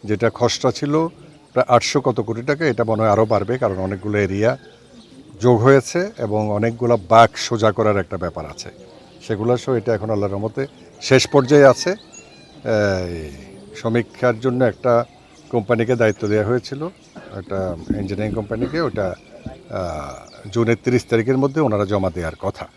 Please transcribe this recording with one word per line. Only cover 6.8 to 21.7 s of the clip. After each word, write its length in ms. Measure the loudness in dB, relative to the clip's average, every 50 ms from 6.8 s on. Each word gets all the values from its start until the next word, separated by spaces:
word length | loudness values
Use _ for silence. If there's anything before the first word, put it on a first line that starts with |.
| 0 0 0 0 2 4 8
বাঁক 180 | 8 8 6 4 -4 -6
সোজা 240 | -4 -2 2 2 2 2
করার 200 | 2 0 2 2 0 -2
একটা 140 | -4 -6 -6 -6
ব্যাপার 200 | -6 -6 -8 -12 -12 -14
আছে, 160 | -16 -16 -18 -18 -20 -20 -20 -20 -20 -20 -20 -20 -20 -8
সেগুলো 280 | -6 -4 -2 0 0 0 0 0
সহ 100 | -2 -2 -2
এটা 100 | 0 -2 -2
এখন 120 | -2 -2 -4 -2
আল্লাহর 180 | -2 -2 -2 -4
রহমতে 280 | -4 -6 -6 -6 -6 -8 -8 -10 -20 -20 -20 -20 -14 0 4
শেষ 140 | 4 4 4 4 2
পর্যায়ে 340 | 2 4 6 6 8 8 8 8
আছে। 180 | 6 0 -6 -6 -6 -10 -20 -20 -20 -20 -20 -20 -20 -20 -20 -20 -12 -6 -2 0 0 2 0 0 -2 -4
এই 120 | -6 -8 -10 -10 -12 -14 -18 -20 -20 -20 -20 -20 -20 -20 -8
সমীক্ষার 560 | -6 -2 0 0 -2 -2 -8 -2 -2 -2 -2 0 -2
জন্য 160 | -4 0 2 0 0 0
একটা 200 | -2 -2 0 0 0 0 -2 -12 -20 -20 -20 -20 -20 -14 -4 -4
কোম্পানিকে 420 | -4 0 0 0 0 2 0 0 2 2
দায়িত্ব 200 | 0 0 0 -2 -2 0
দেওয়া 140 | 0 0 0
হয়েছিল, 300 | -2 -4 -4 -6 -12 -10 -10 -10 -12 _ -20 -20 _ -20 -20 -16 -16 -16
একটা 180 | -12 -8 -6 -6 -6 -6 -8 -10 -6 -6 -6 -6
ইঞ্জিনিয়ারিং 340 | -4 -8 -6 -6 -6 -6 -6 -6
কোম্পানিকে, 400 | -6 -6 -6 -6 -6 -6 -4 -4 -4 -4
ওটা, 180 | -4 -4 -4 -4
আহ, 80 | -6 -10 -16 -20 -20 -18 -16 -16 -16 -16 -18 -12 -10 -8 -8 -8 -8 -10 -10 -12 -14 -16 -18 -20 -20 -20 -20 -6 -2
জুনের 260 | -2 0 0 0 0 0
তিরিশ 180 | 0 0 0 0 0
তারিখের 280 | -2 0 0 0 0 0 0
মধ্যে 180 | -2 0 0
ওনারা 240 | 0 0